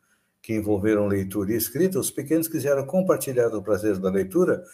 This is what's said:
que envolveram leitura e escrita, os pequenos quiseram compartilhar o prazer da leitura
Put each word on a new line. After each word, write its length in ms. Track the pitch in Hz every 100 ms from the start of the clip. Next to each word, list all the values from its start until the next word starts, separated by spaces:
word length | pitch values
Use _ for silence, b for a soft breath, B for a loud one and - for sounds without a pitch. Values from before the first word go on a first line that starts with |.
| _ _ _ _
que 120 | -
envolveram 520 | 110 101 101 107 104 101
leitura 460 | 101 95 104 98
e 40 | 113
escrita, 440 | - 139 190 147
os 100 | -
pequenos 380 | - 135 160 160
quiseram 360 | 151 139 139 135
compartilhar 680 | 185 185 147 - 123 -
o 80 | 104
prazer 360 | 98 95 107 95
da 120 | 95
leitura 540 | 95 95 170 175 90 B